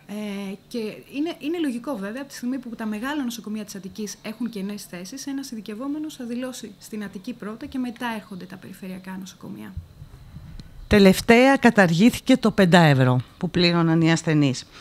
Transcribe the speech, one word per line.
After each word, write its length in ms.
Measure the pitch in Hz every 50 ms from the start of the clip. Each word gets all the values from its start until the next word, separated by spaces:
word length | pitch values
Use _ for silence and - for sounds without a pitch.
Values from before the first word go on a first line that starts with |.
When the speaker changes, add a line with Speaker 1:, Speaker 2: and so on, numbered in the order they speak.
| _
Speaker 1:
Ε, 60 | - 202 208 214 208 196 202 202 190 202 - _
και 100 | _ - 233 214 208 - - - - 202
είναι, 220 | 277 302 339 311 -
είναι 200 | 254 294 349 349
λογικό 340 | 311 277 226 240 233 202 185
βέβαια, 260 | 190 196 202 220 277
από 80 | 277 277
τη 60 | -
στιγμή 220 | - 240 240 262
που 180 | 254 247 233 226
τα 100 | - 226
μεγάλα 380 | 214 214 208 240 269 302 302 254
νοσοκομεία 420 | 233 - 226 - 208 214 214 202
της 100 | 208 -
Αττικής 420 | 196 190 190 190 220 214 202 - -
έχουν 280 | - 208 214 - 247 220
κενές 340 | - 196 190 202 208 202 -
θέσεις, 420 | - 185 175 190 185 269 269 -
ένας 260 | 277 269 277 269 -
ειδικευόμενος 640 | 240 220 190 220 208 214 269 285 294 311 311 311 -
θα 100 | - 247
δηλώσει 460 | 226 240 247 262 254 247 - 220 202 196 -
στην 240 | - - 220 214 208
Αττική 300 | 196 - 196 - 247 233
πρώτα 320 | - 190 208 214 - 294
και 120 | 277 -
μετά 300 | 262 247 247 226 - 254 233 226
έρχονται 300 | 214 - - 202 180 185
τα 100 | 185 190
περιφερειακά 640 | 185 - - 190 - 202 185 185 185 185 190 190 190
νοσοκομεία. 540 | 190 185 - - - - - - - 208 185 - - - - - - - - - - - - - - - - - - - - - -
Speaker 2:
Τελευταία 680 | - 208 208 196 185 190 - - - 226 240 254 269 277
καταργήθηκε 800 | 262 - 233 226 208 190 165 170 160 220 247 - - - - 262
το 140 | - - 214
πεντά 280 | - - 190 170 180 175
ευρώ 400 | 165 151 139 131 131 127 127 127 - - -
που 120 | - 185 160
πλήρωναν 520 | - 170 180 175 170 170 165 165 160 165
οι 100 | 160 165
ασθενείς. 540 | 165 160 - 165 156 151 143 135 123 - - - - -